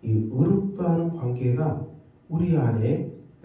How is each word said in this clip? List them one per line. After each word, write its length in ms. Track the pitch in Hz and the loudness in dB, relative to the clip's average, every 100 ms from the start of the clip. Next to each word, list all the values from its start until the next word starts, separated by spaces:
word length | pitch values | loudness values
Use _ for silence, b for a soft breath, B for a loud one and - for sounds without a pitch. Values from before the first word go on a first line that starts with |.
이 260 | 113 110 110 | 2 0 0
의롭다 600 | 127 165 196 - - 170 | 2 4 4 0 -4 0
하는 220 | 165 170 165 | 0 0 -4
관계가 720 | 123 123 123 127 156 - - - - - _ | -4 -2 0 0 0 -4 -8 -14 -20 -20 _
우리 260 | 160 175 156 | -2 2 2
안에 560 | 120 110 113 151 - - - - | 2 2 0 0 -4 -10 -20 -18